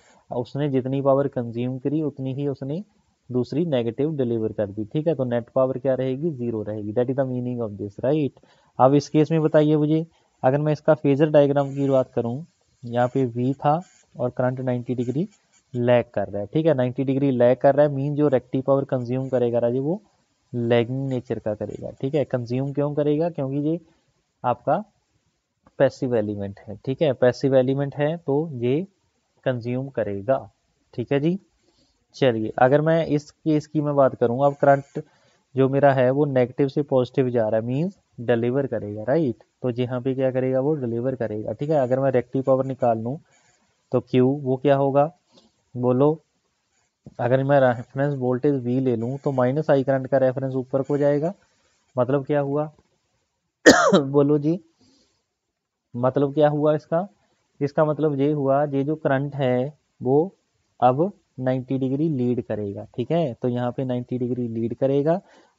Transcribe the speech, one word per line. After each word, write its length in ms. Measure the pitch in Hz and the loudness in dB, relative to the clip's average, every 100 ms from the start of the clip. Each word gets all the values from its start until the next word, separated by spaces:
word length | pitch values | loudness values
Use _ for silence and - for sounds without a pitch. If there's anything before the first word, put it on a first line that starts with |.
| _ _ - | _ _ -10
उसने 380 | 123 123 135 147 | -8 -6 -4 -2
जितनी 320 | 131 123 139 | -2 -2 0
power 260 | 139 135 139 | 2 2 0
consume 480 | - 117 113 123 131 | -4 -6 -6 -6 -6
करी 220 | 139 151 | -4 -4
उतनी 300 | 151 131 131 | -4 -6 -8
ही 140 | 131 143 | -6 -6
उसने 360 | 131 135 156 214 _ _ _ - | -6 -8 -10 -10 _ _ _ -6
दूसरी 360 | 123 120 135 175 | -4 -2 -2 -2
negative 480 | 131 117 113 143 151 | 0 -2 -2 -4 -2
deliver 340 | 123 117 110 | -2 -2 -2
कर 140 | 104 101 | -4 -6
दी। 180 | 101 104 | -6 -8
ठीक 220 | 156 156 | -4 -2
है, 80 | 139 | -2
तो 80 | 127 | -2
net 240 | 120 113 | -4 -2
power 280 | - 131 127 | 0 0 0
क्या 140 | 135 127 | -2 -2
रहेगी, 360 | 131 131 170 | -2 -4 -4
ज़ीरो 300 | 135 120 110 | -4 -4 -4
रहेगी। 300 | 104 107 104 | -6 -8 -4
That 160 | 110 123 | -2 -2
is 60 | 131 | -2
the 100 | 131 | -2
meaning 340 | 123 123 123 | -4 -6 -6
of 160 | 113 101 | -6 -8
this, 220 | 104 - | -10 -6
right? 440 | 123 156 139 - _ _ _ - | -2 0 -2 -6 _ _ _ 2
अब 140 | 127 | 4
इस 140 | 143 - | 4 2
case 220 | 156 151 | 2 2
में 100 | 160 | 2
बताइए 340 | 156 151 151 151 | 2 4 4 2
मुझे, 280 | 151 156 165 _ _ _ | 2 0 -2 _ _ _
अगर 140 | 131 143 | 0 2
मैं 160 | 151 | 0
इसका 200 | 147 - 151 | 0 2 2
phasor 340 | 143 135 156 | 2 2 4
diagram 440 | 151 143 143 139 139 | 6 4 2 -2 -2
की 120 | 139 | 2
बात 220 | 135 127 | 2 0
करूं, 300 | - 117 127 175 _ _ _ | -2 -4 -6 -10 _ _ _
यहाँ 240 | 120 117 123 | -6 -2 0
पे 160 | 135 127 | 0 -2
V 260 | 117 123 139 | -2 -2 -2
था 240 | 143 156 190 _ _ - | 0 0 -4 _ _ -6
और 140 | 127 | -6
current 300 | - 127 131 | -2 -2 -2
ninety 340 | 127 123 120 123 | -4 -4 -4 -4
degree 320 | 120 131 214 _ _ _ _ | -4 -4 -6 _ _ _ _
लैग 320 | 123 120 123 113 | -2 2 2 2
कर 140 | - 98 | -4 -4
रहा 140 | 101 | -6
है। 60 | 104 | -4
ठीक 180 | 156 160 | -2 0
है, 80 | |
ninety 300 | 135 123 123 | 2 0 -2
degree 260 | 135 135 139 | -2 0 0
lag 240 | 123 120 131 | 4 4 4
कर 180 | 143 139 | 4 4
रहा 100 | 147 | 2
है, 60 | |
मीन 220 | 139 143 143 | 0 -4 0
जो 120 | 147 | 2
rective 340 | 127 - 135 | 2 0 -4
power 240 | 131 139 135 | 0 0 0
consume 440 | 131 120 127 131 | -4 -2 -4 -2
करेगा 300 | 127 120 117 | 0 0 0
राजे, 200 | 120 127 | 0 0
वो 220 | 139 196 - _ _ _ _ | -2 -6 -8 _ _ _ _
lagging 540 | 123 117 120 117 131 135 | -6 2 2 2 -4 -4
nature 300 | 127 - 110 | -6 -6 -6
का 140 | 110 107 | -6 -6
करेगा। 360 | 104 - - - | -8 -10 -12 -8
ठीक 140 | 135 151 | -4 -2
है, 100 | 127 | -2
Consume 480 | 127 117 123 139 | -4 -4 -4 -4
क्यों 200 | 139 143 147 | -2 -2 -2
करेगा, 340 | 147 151 170 | 0 0 -2
क्योंकि 380 | 165 135 139 147 | -4 -6 -4 -2
ये 100 | 170 - _ _ _ _ _ | -4 -8 _ _ _ _ _
आपका 400 | 123 120 - 160 214 _ _ _ _ _ _ _ _ - | -4 -2 0 -2 -4 _ _ _ _ _ _ _ _ 0
passive 360 | 135 - 135 120 | 0 0 -2 0
element 440 | 104 104 101 101 | -2 -4 -8 -12
है। 160 | - 101 - | -16 -12 -8
ठीक 160 | 131 | -2
है, 100 | 156 123 | 0 2
passive 400 | 123 120 139 135 | 2 2 2 4
element 400 | 127 135 139 143 | 2 0 -4 -2
है 200 | 147 165 | -2 -2
तो 180 | - 139 165 127 | -4 -2 -4 -4
ये 260 | 120 139 196 _ _ _ _ _ - | -2 -2 -4 _ _ _ _ _ -6
consume 440 | 123 117 123 135 | -4 -4 -6 -6
करेगा। 460 | 131 104 98 101 131 98 _ _ _ _ | -6 -4 -4 -2 -2 -4 _ _ _ _
ठीक 180 | - 117 | -10 -2
है 80 | 143 | 0
जी, 180 | 151 190 - _ _ _ _ _ _ - | 0 -2 -8 _ _ _ _ _ _ 0
चलिए 360 | 135 113 110 - | 0 2 -2 2
अगर 220 | 127 143 | 4 4
मैं 220 | 156 165 160 | 2 0 0
इस 240 | 147 - | -4 -4
case 360 | _ 160 151 147 | _ -2 -2 -2
की 140 | 156 | -4
मैं 140 | 147 143 | 0 2
बात 200 | 135 123 | 2 2
करूं, 300 | 120 120 143 | 0 2 0
अब 100 | 139 | 2
current 480 | 143 139 139 - - _ _ _ _ 131 | 4 2 0 -12 -14 _ _ _ _ 0
जो 120 | 131 | 0
मेरा 220 | 139 139 | 4 4
है 160 | 135 127 | 4 2
वो 140 | 135 147 | 2 0
negative 400 | 131 123 123 139 | 2 0 0 -2
से 140 | 151 | -2
positive 460 | 143 135 123 - 127 | 0 0 0 0 0
जा 180 | 120 107 | 0 0
रहा 100 | 110 | 0
है, 60 | 117 | -2
means 320 | 131 175 - _ - | -2 -4 -8 _ -8
deliver 460 | 117 120 117 131 135 | -2 0 0 -2 -2
करेगा, 360 | 110 104 104 | -4 -8 -8
right? 400 | 110 151 147 113 _ _ | -2 0 0 -4 _ _
तो 80 | 127 | -6
यहाँ 280 | 120 123 127 | -4 -4 -4
पे 120 | 131 131 | -4 -2
क्या 140 | 131 | 0
करेगा, 280 | 127 131 131 | 0 0 0
वो 140 | 139 156 | 0 -2
deliver 400 | 123 113 123 131 | -2 -4 -4 -4
करेगा। 380 | 113 107 110 | -4 -6 -6
ठीक 160 | 110 147 | -6 -2
है, 80 | 156 | 0
अगर 220 | 127 127 | 2 0
मैं 120 | 135 | 2
rective 300 | 127 123 135 | 2 0 -2
power 220 | 131 131 131 | 2 2 0
निकाल 320 | 127 123 113 | -2 0 0
लूँ 180 | 113 147 - _ _ _ _ _ _ | -2 -8 -14 _ _ _ _ _ _
तो 80 | 127 | -4
Q 260 | - 127 127 147 | 0 2 2 2
वो 140 | 131 131 | -2 0
क्या 180 | 143 139 | 2 2
होगा, 360 | 139 135 147 - _ _ _ _ _ 123 | 2 2 2 -2 _ _ _ _ _ -2
बोलो? 340 | 123 127 147 160 _ _ _ _ _ _ _ _ - - | 0 4 4 2 _ _ _ _ _ _ _ _ -18 -6
अगर 240 | 120 131 | 0 2
मैं 160 | 135 143 | 4 4
reference 520 | 127 117 120 135 143 139 | 4 2 -4 -4 -4 -2
voltage 360 | 123 127 147 139 | -2 0 0 0
V 160 | 120 127 | -2 0
ले 160 | 131 117 | 0 0
लूँ 220 | 117 135 | -2 -6
तो 140 | 147 | -4
minus 360 | 131 123 139 156 | 0 0 0 2
आई 140 | 143 | 2
current 240 | 131 135 127 | 2 -2 0
का 100 | 139 | 0
रेफरेंस 340 | 131 127 135 131 | 0 0 -4 -6
ऊपर 260 | 127 135 | -4 -4
को 160 | 135 143 | -2 0
जाएगा, 360 | 143 147 160 196 _ _ _ _ _ 127 | 2 0 -2 -6 _ _ _ _ _ -2
मतलब 300 | 123 139 135 | 0 0 0
क्या 140 | 147 | -2
हुआ? 300 | 139 143 151 - _ _ _ _ _ _ _ _ - | -2 -2 -4 -10 _ _ _ _ _ _ _ _ 4
<coughs> 300 | - 622 190 | 6 6 4
बोलो 420 | 139 143 143 151 | 4 2 4 2
जी, 200 | 147 175 - _ _ _ _ _ _ _ _ _ _ _ _ | 0 -2 -6 _ _ _ _ _ _ _ _ _ _ _ _
मतलब 400 | 120 127 127 143 | -4 0 2 0
क्या 160 | 143 147 | 4 2
हुआ 260 | 147 151 151 | 4 2 0
इसका? 320 | - 165 196 _ _ _ _ - | 0 -2 -2 _ _ _ _ -6
इसका 260 | 143 - 151 | -2 2 2
मतलब 340 | 147 151 139 | 2 0 2
ये 100 | 143 | 0
हुआ, 320 | 151 135 139 147 | 0 2 2 0
ये 180 | 135 | -2
जो 120 | 139 156 | -2 -2
current 380 | 151 135 143 143 | 0 0 -2 -2
है 380 | 131 123 135 - _ - | 0 0 -2 -6 _ -8
वो 340 | 123 139 185 - _ _ _ _ | 0 2 2 -4 _ _ _ _
अब 320 | 127 131 185 - _ - | 2 4 0 -4 _ -6
ninety 360 | 127 131 127 135 | -2 -2 -2 -2
degree 300 | 131 139 165 | -2 0 0
lead 320 | 139 123 123 | 0 0 -2
करेगा। 420 | 113 107 104 101 107 - | -4 -6 -6 -8 -10 -8
ठीक 160 | 117 | -2
है, 220 | 165 156 | 0 -2
तो 140 | 113 127 | -2 -4
यहाँ 240 | 123 123 | -2 -2
पे 140 | 120 131 | -4 -4
ninety 320 | 123 123 127 | -4 -4 -4
degree 300 | 123 123 120 | -4 -4 -4
lead 260 | 113 113 117 | -4 -4 -2
करेगा 440 | 135 139 143 180 - - _ | 0 2 0 -2 -4 -20 _